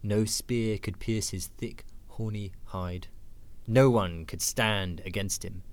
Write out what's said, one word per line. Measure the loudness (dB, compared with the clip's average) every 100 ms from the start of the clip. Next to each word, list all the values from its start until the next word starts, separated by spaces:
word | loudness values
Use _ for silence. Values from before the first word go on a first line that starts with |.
no | 4 4 4
spear | 0 0 2 2 0
could | -2 -4
pierce | 0 0 0
his | -4 -8
thick, | -6 -8 -8 -12 -14 -12
horny | -4 -4 -2 -6 -8 -8
hide. | -4 -4 -4 -8 -12 -12 -12 -12 -10 4
No | 8 8
one | 8 2 -2 -6
could | -4
stand | -2 2 2 2 0 -4 -4
against | -2 -2 -4 -6
him. | -8 -10